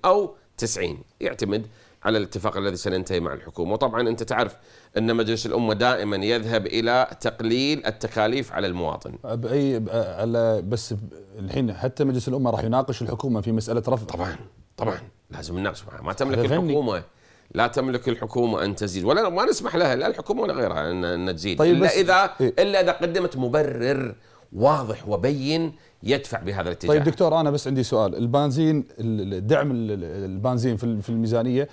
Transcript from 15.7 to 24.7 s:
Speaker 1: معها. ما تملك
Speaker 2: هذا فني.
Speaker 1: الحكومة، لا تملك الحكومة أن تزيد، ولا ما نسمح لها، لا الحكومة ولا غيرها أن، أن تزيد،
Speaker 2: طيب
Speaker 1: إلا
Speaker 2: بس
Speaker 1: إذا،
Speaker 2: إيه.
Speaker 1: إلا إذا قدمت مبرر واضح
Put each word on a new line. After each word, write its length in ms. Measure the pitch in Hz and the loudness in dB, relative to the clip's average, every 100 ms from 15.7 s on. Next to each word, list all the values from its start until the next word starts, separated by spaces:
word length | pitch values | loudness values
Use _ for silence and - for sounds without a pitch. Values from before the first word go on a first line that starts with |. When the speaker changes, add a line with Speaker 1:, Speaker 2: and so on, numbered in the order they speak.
| - - | -6 -14
Speaker 1:
معها. 160 | 73 | -10
ما 120 | 85 | -8
تملك 240 | 101 139 127 | -2 0 2
Speaker 2:
هذا 100 | - | 2
فني. 100 | 156 | 2
Speaker 1:
الحكومة، 460 | 170 143 123 90 - _ _ _ _ | 2 2 0 -4 -8 _ _ _ _
لا 140 | - 120 | 0 2
تملك 420 | 139 131 123 127 | 2 0 -2 -2
الحكومة 560 | 117 110 123 120 92 98 | -2 -2 0 0 2 -2
أن 100 | 98 | -2
تزيد، 280 | 104 92 | -4 -2
ولا 260 | 95 175 214 | 2 2 2
ما 160 | 175 247 | 2 0
نسمح 300 | - - 170 | 0 -2 0
لها، 200 | 160 127 | 2 2
لا 120 | 165 | 0
الحكومة 340 | - - 220 | -4 -4 -2
ولا 120 | 214 | -2
غيرها 380 | 135 104 82 78 | 0 -2 0 -2
أن، 140 | 92 87 | -2 -2
أن 300 | 87 92 82 | -2 -2 -2
تزيد، 240 | 98 82 | -2 2
Speaker 2:
طيب 160 | 160 170 | 4 6
Speaker 1:
إلا 100 | 175 | 6
Speaker 2:
بس 80 | |
Speaker 1:
إذا، 420 | 175 180 185 196 - | 4 4 4 4 2
Speaker 2:
إيه. 120 | 190 - | 0 2
Speaker 1:
إلا 220 | 202 196 | 2 4
إذا 100 | 180 | 2
قدمت 460 | - 170 175 170 135 | 0 -2 0 -2 -2
مبرر 800 | 127 147 139 127 123 139 123 - - - - | 0 2 0 0 0 0 -2 -8 -20 -20 -14
واضح 540 | 90 131 | 2 4